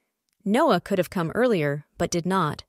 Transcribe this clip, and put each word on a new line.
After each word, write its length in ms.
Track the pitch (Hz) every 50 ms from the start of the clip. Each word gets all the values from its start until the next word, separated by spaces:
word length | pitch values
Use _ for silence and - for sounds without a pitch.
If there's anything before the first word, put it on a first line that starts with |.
| _ _ _ _ _ _ _ _ _
Noah 380 | 190 208 262 330 294 202 170
could 160 | - - 202
have 140 | 185 170 -
come 200 | - 190 165 156 -
earlier, 500 | 202 247 254 220 170 147 143 143 147 - _ _
but 120 | - 175 -
did 160 | - 175 160
not. 380 | 180 190 190 165 147 - - -